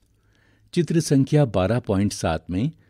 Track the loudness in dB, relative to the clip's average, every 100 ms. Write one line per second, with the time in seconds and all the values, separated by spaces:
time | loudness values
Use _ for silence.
0 | _ _ _ _ _ _ _ -4 0 -2
1 | 2 2 4 2 2 0 0 0 0 0
2 | 0 -2 -4 -4 -4 -4 -4 -6